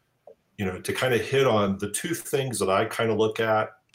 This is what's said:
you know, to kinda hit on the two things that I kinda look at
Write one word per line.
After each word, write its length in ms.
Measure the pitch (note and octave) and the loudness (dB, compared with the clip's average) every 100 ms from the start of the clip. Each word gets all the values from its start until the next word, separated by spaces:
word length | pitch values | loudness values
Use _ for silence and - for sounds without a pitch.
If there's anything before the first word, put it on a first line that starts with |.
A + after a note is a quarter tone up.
| _ _ - - _ - | _ _ -20 -20 _ -6
you 80 | F#2+ | -4
know, 120 | F2+ | -4
to 140 | - | -6
kinda 240 | F#2+ C3 A#2 | -2 0 0
hit 300 | - C3+ C3+ | 2 2 4
on 320 | G#2+ G2+ G2 | 4 2 0
the 120 | G2+ | -4
two 240 | - E3+ | -6 -4
things 440 | E3 - C#3 C3 G#2 | -6 -2 -2 -2 -2
that 100 | F#2+ | 0
I 160 | F#2+ | 2
kinda 300 | A2 - A2+ | 0 0 0
look 260 | G#2 A2 G#2+ | 2 0 0
at 300 | A2+ A2 A2 - _ | 2 2 0 -6 _